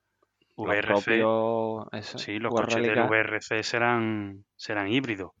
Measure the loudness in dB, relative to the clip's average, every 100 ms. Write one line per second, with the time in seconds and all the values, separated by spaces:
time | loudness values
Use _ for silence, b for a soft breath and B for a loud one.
0 | _ _ _ _ _ -8 0 0 2 2
1 | 4 2 4 2 2 0 -2 -4 -8 -10
2 | -10 -10 -6 -4 0 0 2 2 2 2
3 | 4 4 2 -2 -2 -4 -2 0 2 2
4 | 0 -2 -6 -10 -18 _ -6 -4 0 0
5 | 0 -6 -8 -14